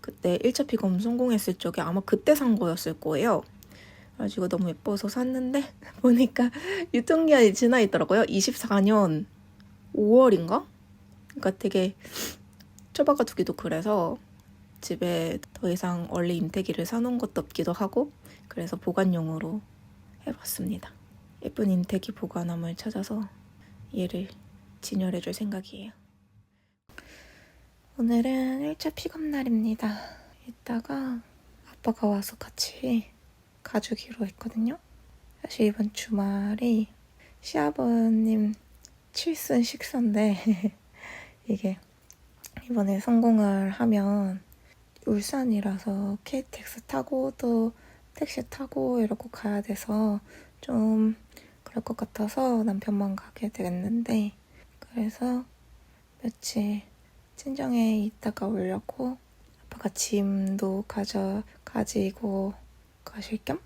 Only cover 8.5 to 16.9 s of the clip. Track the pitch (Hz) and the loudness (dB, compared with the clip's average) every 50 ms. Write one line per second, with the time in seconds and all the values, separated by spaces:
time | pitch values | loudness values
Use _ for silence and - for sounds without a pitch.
8.5 | - - - 226 202 202 196 202 220 214 202 175 156 151 - - - - - - | -2 -4 -4 0 2 4 6 6 6 6 6 4 4 0 -2 -6 -12 -20 -20 -20
9.5 | - - - - - - - - - - 208 208 220 247 262 254 208 175 170 165 | -20 -20 -20 -20 -20 -20 -20 -6 0 2 4 8 10 10 10 10 8 4 2 0
10.5 | 196 262 392 - - - - - - - - - - - - - - 285 - 190 | -2 -2 -2 -4 -20 -20 -20 -20 -20 -20 -20 -20 -20 -20 -20 -16 -14 -4 -2 -2
11.5 | 190 - - 202 - 196 185 190 196 - - - - - - - - - - - | -2 0 -4 0 2 2 2 2 -2 -6 -16 -14 -10 -10 -10 -10 -10 -14 -20 -20
12.5 | - - - - - - - - - - 285 302 285 294 247 - - - 180 - | -20 -20 -20 -20 -20 -20 -20 -16 -2 2 4 4 4 4 2 -2 0 -4 -2 -2
13.5 | 226 - - 190 160 160 175 214 214 202 170 165 208 - - - - - - - | -2 -4 -4 -4 -4 -2 0 0 0 0 0 0 -2 -6 -10 -20 -20 -20 -20 -20
14.5 | - - - - - - - - 175 165 180 175 175 170 165 165 165 - - - | -20 -20 -20 -20 -20 -16 -8 -8 -6 -4 -2 -2 -2 -2 -2 -4 -4 -6 -10 -14
15.5 | - - - 180 175 185 - 180 175 175 170 175 - 175 175 175 180 170 160 160 | -14 -4 -2 -2 -2 0 -2 -4 -4 -4 -6 -4 -4 -2 -2 0 0 -2 -2 -4
16.5 | - 196 185 - 160 - 170 180 | -4 -4 -4 -4 -4 -4 -4 -4